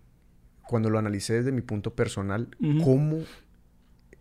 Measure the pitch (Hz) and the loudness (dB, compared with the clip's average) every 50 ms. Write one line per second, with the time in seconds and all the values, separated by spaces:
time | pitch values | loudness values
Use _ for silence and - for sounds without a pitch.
0 | - - - _ _ - - - - - _ - - - 120 113 110 110 110 110 | -20 -20 -20 _ _ -20 -20 -20 -20 -20 _ -20 -8 -2 0 0 2 2 2 2
1 | 107 104 104 98 - - 113 117 120 127 135 120 - - 107 104 - 113 - - | 0 0 -2 -4 -2 0 0 0 0 0 -2 -2 -4 -4 -4 -4 -4 -4 -2 -2
2 | - - - 104 98 98 98 110 120 - - - - 151 147 156 165 131 131 139 | -2 -2 -2 -4 -4 -2 -2 -4 -4 -6 -6 -2 0 2 2 4 4 4 4 4
3 | 147 151 160 160 160 - - - - _ - - - - _ - _ _ - - | 4 2 0 -4 -6 -8 -14 -20 -20 _ -20 -20 -20 -20 _ -20 _ _ -20 -20
4 | - - - - | -20 -20 -20 -14